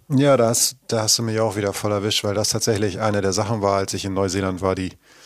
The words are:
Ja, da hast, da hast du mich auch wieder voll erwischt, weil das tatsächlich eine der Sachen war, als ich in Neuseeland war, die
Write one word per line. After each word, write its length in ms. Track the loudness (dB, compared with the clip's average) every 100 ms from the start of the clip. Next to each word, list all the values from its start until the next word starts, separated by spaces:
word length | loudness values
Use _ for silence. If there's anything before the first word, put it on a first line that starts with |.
| -2
Ja, 280 | 2 4 6
da 120 | 4
hast, 260 | 2 0 -4 -4
da 140 | -2
hast 160 | 0 0
du 60 |
mich 160 | 0 0
auch 160 | 0 0
wieder 180 | -2
voll 180 | -2 -2
erwischt, 320 | -2 0 -2
weil 120 | -2 -2
das 140 | -2
tatsächlich 500 | -2 0 0 -2 -2
eine 220 | -2 0
der 120 | 0
Sachen 300 | 0 -2 0
war, 140 | 2 0
als 180 | 0 -4
ich 100 | -4
in 80 |
Neuseeland 480 | -2 -2 0 -2 -2
war, 140 | -2 -2
die 160 | -4 -8 _ -20